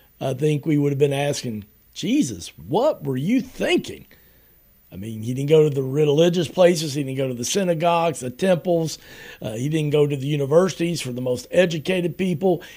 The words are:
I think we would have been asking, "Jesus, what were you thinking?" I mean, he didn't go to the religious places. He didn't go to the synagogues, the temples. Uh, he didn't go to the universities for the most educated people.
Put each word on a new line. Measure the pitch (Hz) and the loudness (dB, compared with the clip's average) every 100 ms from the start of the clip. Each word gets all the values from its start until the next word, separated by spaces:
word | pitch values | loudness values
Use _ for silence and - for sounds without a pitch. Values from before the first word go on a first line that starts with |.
| _ - | _ -8
I | 135 | -6
think | 127 151 147 160 | 0 0 0 2
we | 147 | 2
would | 143 | 2
have | 139 | 2
been | 143 | 2
asking, | 139 143 139 123 107 - _ _ | 2 -2 -2 -6 -8 -12 _ _
"Jesus, | - 180 294 156 87 - - | -8 -2 0 0 -4 -14 -16
what | 87 180 240 - 139 | -4 0 0 0 -4
were | 131 | -2
you | 160 254 | 0 0
thinking?" | - - 302 349 - - - - _ _ _ _ _ _ _ | -2 -4 0 0 -2 -12 -16 -20 _ _ _ _ _ _ _
I | 92 | -14
mean, | 107 110 | -10 -8
he | 113 | -6
didn't | 127 143 | -4 4
go | 156 | 4
to | 151 | 4
the | 139 | 2
religious | 131 143 151 147 175 175 151 | -2 0 2 4 4 2 -2
places. | - 175 165 156 139 | 4 4 4 -2 -4
He | 135 | -4
didn't | 135 | -4
go | 135 | -4
to | |
the | 120 120 | -4 -4
synagogues, | 202 180 160 170 170 170 - | -2 0 2 2 2 0 -2
the | 127 | -8
temples. | - 190 175 185 170 160 - - - - - | -2 0 2 2 0 0 -6 -16 -20 -20 -12
Uh, | - | -10
he | 110 143 | -4 -2
didn't | 156 151 | 0 2
go | 147 147 | 4 2
to | 143 | 0
the | 139 | -2
universities | 151 135 160 190 - 170 160 | -2 2 4 4 0 -2 -2
for | 131 | -6
the | 123 | -4
most | 127 123 - | -4 -4 -2
educated | 170 180 160 - 185 175 - | 2 2 2 -2 -2 -2 -2
people. | 185 165 190 160 - | -2 0 2 0 -4